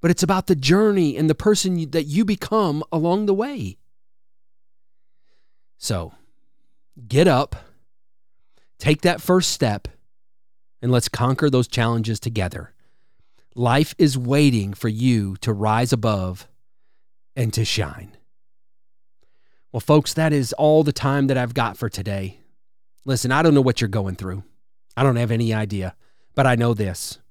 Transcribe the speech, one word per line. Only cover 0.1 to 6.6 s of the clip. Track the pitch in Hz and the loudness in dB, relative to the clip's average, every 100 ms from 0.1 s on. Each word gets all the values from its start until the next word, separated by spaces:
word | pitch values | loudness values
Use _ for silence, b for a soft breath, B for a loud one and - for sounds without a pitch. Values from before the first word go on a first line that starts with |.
it's | 175 | 0
about | 170 185 - | 2 0 0
the | 165 | 0
journey | 131 185 214 202 160 113 | 2 4 4 4 0 2
and | 156 | 0
the | |
person | 151 214 208 190 175 | 2 2 2 0 -2
you, | 160 | -2
that | 160 | -4
you | 151 151 | -2 0
become | 214 202 - 220 196 147 - | 0 -2 -2 0 0 -2 -4
along | 170 165 185 208 | -2 0 0 0
the | |
way. | 196 240 277 104 - - - - - - - - - - - - - - - - - - - - - | -2 -2 -6 -10 -10 -20 -20 -20 -20 -20 -20 -20 -20 -20 -20 -20 -20 -20 -20 -20 -20 -20 -20 -20 -14
So, | - 101 82 - - - - - | -6 -6 -6 -16 -20 -20 -20 -20